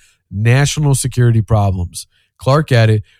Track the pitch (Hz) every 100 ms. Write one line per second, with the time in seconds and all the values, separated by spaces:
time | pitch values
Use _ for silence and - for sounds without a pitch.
0 | _ _ _ 98 113 131 147 156 143 127
1 | 123 123 120 113 98 107 101 92 85 -
2 | - _ _ _ 127 147 147 120 110 107
3 | - _